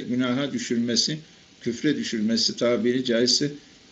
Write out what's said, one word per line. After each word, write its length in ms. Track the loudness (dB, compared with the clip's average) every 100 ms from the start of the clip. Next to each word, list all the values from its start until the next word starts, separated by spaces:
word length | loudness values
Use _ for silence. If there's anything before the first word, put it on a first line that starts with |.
| -2
günaha 440 | -2 0 0 -2
düşürmesi, 640 | -4 -2 -2 0 0 0 -4 -8 -20 -20 -8
küfre 360 | -6 -2 0 0
düşürmesi, 580 | -2 -2 0 0 0 0
tabiri 500 | 2 2 2 0 0
caizse 460 | 2 4 2 0 -4 -16 -20 -20